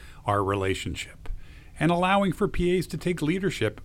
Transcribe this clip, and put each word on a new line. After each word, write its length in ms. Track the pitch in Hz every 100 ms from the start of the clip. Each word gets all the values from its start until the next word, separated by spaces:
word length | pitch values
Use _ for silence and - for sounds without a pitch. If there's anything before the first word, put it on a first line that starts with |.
| - - -
our 160 | 104
relationship 840 | 98 101 95 95 - 78 - - - - - - - -
and 100 | 156
allowing 440 | 175 185 202 196
for 140 | - 202
P 300 | - 175 180
As 80 | -
to 100 | 156
take 240 | 175 180
leadership 600 | 147 156 185 - 107 -